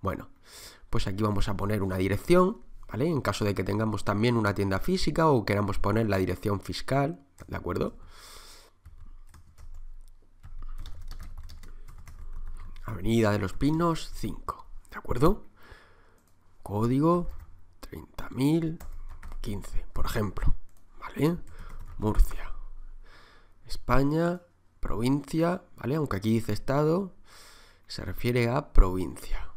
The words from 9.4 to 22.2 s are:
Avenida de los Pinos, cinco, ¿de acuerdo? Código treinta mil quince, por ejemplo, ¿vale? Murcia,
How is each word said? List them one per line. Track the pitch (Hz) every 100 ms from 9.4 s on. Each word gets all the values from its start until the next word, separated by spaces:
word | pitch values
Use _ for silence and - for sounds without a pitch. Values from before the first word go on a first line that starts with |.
| - - - - - - - - - - - - - - - - - - - - - - - - - - - - - - - - - -
Avenida | - 107 101 113 107
de | 104
los | 98
Pinos, | - 139 156 170 165 -
cinco, | - 107 82 - - - - -
¿de | -
acuerdo? | - 120 151 214 - - - - - - - _ _ - - -
Código | - 101 117 131 156 175 175 - - - - -
treinta | - - - - -
mil | - 135 165 160 165 - - - - - -
quince, | - - - - -
por | - -
ejemplo, | - 104 - - - - - - -
¿vale? | - - 147 170 - - - - - -
Murcia, | 104 104